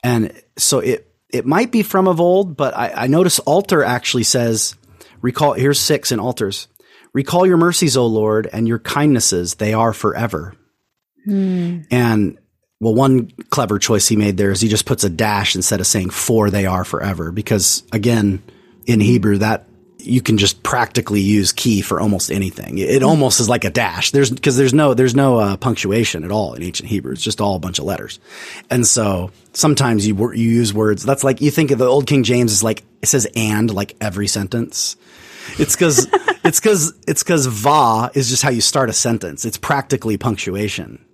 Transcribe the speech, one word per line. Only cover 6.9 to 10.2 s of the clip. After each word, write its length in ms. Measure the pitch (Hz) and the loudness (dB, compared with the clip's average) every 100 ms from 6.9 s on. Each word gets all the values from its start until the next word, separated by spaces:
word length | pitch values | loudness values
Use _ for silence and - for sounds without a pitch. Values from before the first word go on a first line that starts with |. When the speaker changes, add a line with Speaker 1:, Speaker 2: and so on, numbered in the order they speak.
| - _ | -20 _
Speaker 1:
"Recall 320 | - 139 175 185 | -6 0 2 4
your 120 | 175 | 4
mercies, 400 | 170 170 165 127 | 4 2 2 2
O 80 | 120 | 2
Lord, 400 | 110 107 107 110 | 2 2 0 -2
and 120 | - 113 | -2 -2
your 120 | 113 | -2
kindnesses, 760 | - - 151 127 - 90 87 - | 0 2 4 2 2 -2 -4 -4
they 180 | 107 | -2
are 180 | 110 117 | 2 0
forever." 640 | 104 107 - | 0 -2 -2